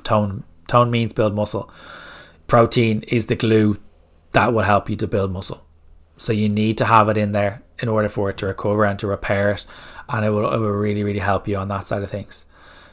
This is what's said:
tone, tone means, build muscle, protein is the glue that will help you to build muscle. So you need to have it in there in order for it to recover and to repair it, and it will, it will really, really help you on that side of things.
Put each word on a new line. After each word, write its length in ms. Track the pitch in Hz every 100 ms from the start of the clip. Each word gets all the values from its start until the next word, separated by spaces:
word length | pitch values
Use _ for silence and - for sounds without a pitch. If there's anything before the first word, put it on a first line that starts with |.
tone, 400 | - 107 104 101 - - -
tone 240 | 120 120
means, 200 | 117 113
build 220 | - 107
muscle, 380 | 104 107 107 - - - - - - - _ -
protein 580 | 120 113 - 113 110 -
is 180 | 120 110
the 100 | 113
glue 440 | 113 110 107 101 - _ _ _ _
that 200 | - 107
will 80 | 113
help 300 | 101 101 -
you 40 | 101
to 120 | 98
build 240 | 104 95
muscle. 340 | 92 - - - _ - - _ -
So 160 | -
you 140 | 107 107
need 300 | 104 107 110
to 80 | 107
have 240 | 113 107
it 80 | 107
in 140 | 104
there 320 | 104 101 110 - -
in 100 | 117
order 200 | 110 104
for 200 | - 98
it 80 | -
to 80 | 98
recover 400 | 98 104 104 104
and 140 | 98
to 80 | 104
repair 440 | 98 - 101 101
it, 140 | 98 - - - - -
and 160 | 113
it 60 | 107
will, 240 | 104 110
it 60 | 120
will 100 | 107
really, 340 | 101 104 104
really 160 | 104 101
help 280 | 101 95 -
you 100 | 98
on 100 | 98
that 180 | 98 -
side 160 | 107
of 80 | 101
things. 340 | 101 98 - - - - - -